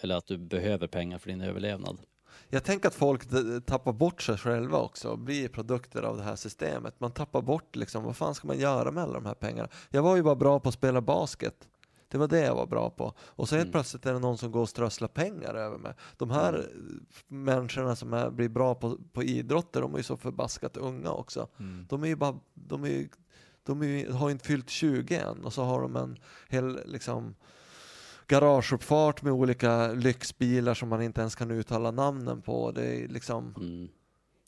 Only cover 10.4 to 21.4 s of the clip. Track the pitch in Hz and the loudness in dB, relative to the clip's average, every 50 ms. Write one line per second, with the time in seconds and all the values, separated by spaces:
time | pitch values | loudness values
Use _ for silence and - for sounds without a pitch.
10.4 | 135 139 143 139 - 135 117 - - 131 127 127 113 143 143 175 160 139 - - | 6 6 6 6 4 2 0 2 2 2 2 2 2 2 2 2 2 -2 -4 -4
11.4 | - 110 - _ - - _ _ _ _ _ _ _ _ - 135 151 143 156 165 | -6 -6 -6 _ -16 -20 _ _ _ _ _ _ _ _ 0 2 2 4 4 4
12.4 | 151 127 123 120 123 - 120 117 117 117 - - 120 117 - - - - - - | 4 4 2 0 0 0 0 0 0 -2 -2 -4 -6 -6 -6 -10 -18 -20 -8 -6
13.4 | - 110 151 156 175 185 175 160 131 - - 127 - 131 127 127 127 123 120 110 | -2 0 2 0 0 2 0 0 0 -2 -6 -4 -2 -2 0 0 0 0 0 -2
14.4 | 120 117 113 117 117 107 - - 120 110 - - 117 110 - - 165 202 214 165 | -4 -2 0 0 0 0 0 -2 -2 -2 -2 -4 -6 -6 -2 -2 -2 -2 -4 -6
15.4 | - 117 110 110 110 107 107 - 110 110 - - - - - _ 120 113 127 147 | -8 -6 -6 -4 -6 -6 -8 -8 -10 -10 -12 -12 -16 -20 -8 _ -4 0 2 2
16.4 | 170 175 160 156 143 - - - - - - - - - _ - - _ 139 139 | 2 2 2 0 -4 -6 -8 -14 -14 -14 -14 -14 -16 -18 _ -20 -20 _ -12 -4
17.4 | 135 135 131 131 127 120 - 135 131 127 120 - 123 117 117 117 123 120 123 120 | 0 2 2 2 0 -2 -4 -2 -2 -2 -2 -2 -4 -4 -2 0 0 -2 0 0
18.4 | 120 117 110 123 131 127 120 123 - 117 - - - - _ 123 131 127 123 123 | -2 0 2 2 2 2 2 2 -2 -4 -4 -4 -8 -10 _ -4 -2 0 0 -2
19.4 | 120 117 143 170 175 - - 135 127 131 147 139 120 - 131 123 - 127 127 127 | 0 0 0 0 0 0 -2 -2 -2 0 -2 -4 -4 -4 -6 -6 -6 -6 -4 -4
20.4 | 123 117 - - - 131 - - - 131 131 131 139 170 147 - - - - 123 | -4 -4 -4 -6 -8 -8 -8 -6 -8 -8 -8 -6 -6 -4 -4 -4 -6 -8 -8 -8